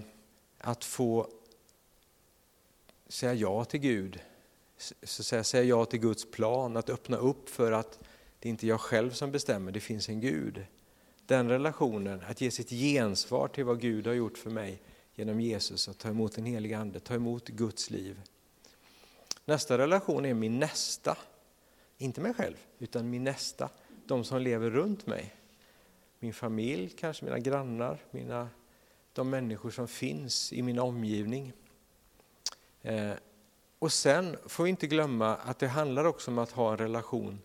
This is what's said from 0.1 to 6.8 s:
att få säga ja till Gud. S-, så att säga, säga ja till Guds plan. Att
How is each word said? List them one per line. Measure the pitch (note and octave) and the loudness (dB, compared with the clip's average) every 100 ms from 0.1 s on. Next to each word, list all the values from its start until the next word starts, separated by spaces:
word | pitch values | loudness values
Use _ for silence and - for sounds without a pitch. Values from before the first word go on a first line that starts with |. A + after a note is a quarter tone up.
| - _ _ _ _ | -20 _ _ _ _
att | B2 A#2+ | -6 -6
få | - - A#2+ A2+ - - - - _ _ _ _ _ _ _ _ _ _ _ _ _ - - | -6 -2 2 2 0 -8 -20 -20 _ _ _ _ _ _ _ _ _ _ _ _ _ -20 -12
säga | - B2 | -2 0
ja | B2 G2+ G#2 | 2 2 0
till | A#2 D3+ | 0 0
Gud. | C#3 A2 F#2+ F2+ - - _ _ _ - | 2 2 -2 -8 -16 -20 _ _ _ -16
S-, | - - | -16 -14
så | - - | -10 -6
att | G#2+ | -2
säga, | A#2 | 0
säga | A2 B2+ | 2 4
ja | B2 A#2 | 6 6
till | A2+ A#2+ | 4 2
Guds | A2+ G#2 - | 2 2 -4
plan. | - A2 B2+ B2 | 0 2 2 0
Att | A2+ | -2